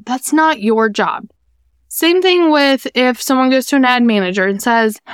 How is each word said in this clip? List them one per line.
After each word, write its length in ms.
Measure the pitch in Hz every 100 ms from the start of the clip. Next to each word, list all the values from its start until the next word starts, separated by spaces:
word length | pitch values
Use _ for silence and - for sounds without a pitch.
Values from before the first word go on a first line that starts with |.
| -
that's 260 | 254 -
not 300 | 302 320 277
your 260 | 208 220 220
job. 380 | 202 175 - - _ _ _ _ _ _
Same 300 | - 330 359
thing 300 | 370 359 330
with 340 | 302 277 269 254
if 260 | - 254 247
someone 300 | - 262 262
goes 160 | 262 247
to 100 | 277
an 80 |
ad 200 | 254 247
manager 420 | 240 208 185 196 190
and 160 | 196
says, 380 | - 233 220 214 -